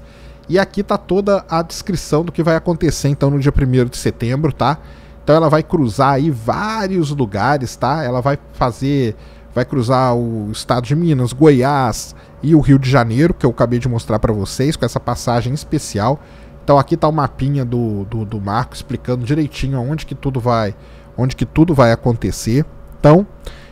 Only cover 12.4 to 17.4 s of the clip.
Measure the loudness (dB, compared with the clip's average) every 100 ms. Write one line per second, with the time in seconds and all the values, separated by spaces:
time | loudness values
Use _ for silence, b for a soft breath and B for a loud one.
12.4 | 2 4 6 4 6 2 2 2 0 2
13.4 | -2 0 0 0 -2 -4 -2 0 0 -2
14.4 | -4 -2 -2 -2 -4 -4 -4 -4 -2 -2
15.4 | -2 -6 -4 -6 -4 -2 -2 -2 B B
16.4 | B B 2 2 2 0 0 0 -2 -2